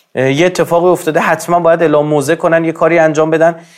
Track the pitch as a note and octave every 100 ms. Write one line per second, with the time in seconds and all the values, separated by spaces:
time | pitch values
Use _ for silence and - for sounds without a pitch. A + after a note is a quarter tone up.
0 | _ B2 C3 C#3 F3+ F3+ D#3 E3+ F3+ E3
1 | D#3+ D#3+ F#3 D#3+ - F3 E3 E3+ D#3+ D3+
2 | D3+ D3+ C3+ E3 F3 E3 E3 D#3 E3 E3+
3 | D#3+ D3+ D#3+ D#3+ E3 E3 -